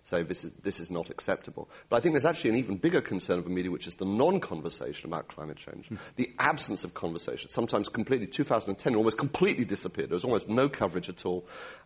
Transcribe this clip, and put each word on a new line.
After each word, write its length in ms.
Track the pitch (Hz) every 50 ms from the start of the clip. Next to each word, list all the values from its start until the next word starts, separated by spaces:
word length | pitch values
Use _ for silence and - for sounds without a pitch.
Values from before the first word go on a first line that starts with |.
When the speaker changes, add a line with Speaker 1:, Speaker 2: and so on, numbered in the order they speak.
| -
Speaker 1:
say, 180 | - - 87 85
"This 220 | 82 90 - -
is, 80 | 82 - - -
this 160 | 101 95 -
is 140 | 85 87 90
not 180 | 85 82 -
acceptable." 580 | - - - - 95 - - - - - - - - - - -
But 80 | -
I 40 | 117
think 120 | 117 175 156
there's 120 | 143 123
actually 260 | 160 170 - - 120
an 60 | 110
even 200 | 123 127 104 101
bigger 240 | 92 - 165 175 139
concern 380 | - - 110 90 - - 92 90
of 60 | 87
the 60 | 90
media, 180 | 90 90 90 92 87
which 160 | - - 87
is 80 | 87
the 80 | - 95
non-conversation 1040 | 95 101 110 135 175 202 190 - - 92 80 73 - - - - 65 76 - - -
about 160 | 85 78 -
climate 300 | - - - 76 78 76
change, 320 | - - - - - - -
Speaker 2:
Hmm. 80 | 110 95 - - -
Speaker 1:
the 160 | - 123 - - -
absence 460 | 127 143 160 139 - - 107 92 -
of 100 | 90 -
conversation, 560 | - - 87 82 82 - - 62 - - -
sometimes 380 | - - 117 - - 107 104 -
completely. 400 | - - 107 117 131 123 104 90
Two 160 | - - 143
thousand 260 | - 131 110 - -
and 80 | 98 -
ten 160 | - 147 123
almost 240 | 107 110 113 110 -
completely 460 | 147 139 - - 180 208 - - 120
disappeared. 440 | 87 98 92 - 92 - - 73 -
There 60 | -
was 80 | 90 101
almost 240 | 123 120 98 80 -
no 200 | 107 120 131 143
coverage 400 | 143 - 110 95 82 90 85 -
at 180 | 87 - -
all. 180 | 95 90 90 - - - - - - - - -